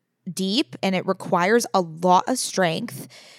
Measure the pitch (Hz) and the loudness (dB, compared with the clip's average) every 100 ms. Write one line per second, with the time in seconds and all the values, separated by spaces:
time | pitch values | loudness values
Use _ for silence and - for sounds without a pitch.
0 | _ _ - 165 190 220 - - 196 185 | _ _ -12 -6 -2 -2 -2 -4 -2 -2
1 | 180 190 - 180 180 233 - 196 170 156 | -2 -6 -2 0 4 2 2 0 -2 0
2 | 180 180 - 254 - - 175 165 233 - | 4 4 4 -2 -4 0 0 0 -8 -12
3 | - - - | -16 -20 -20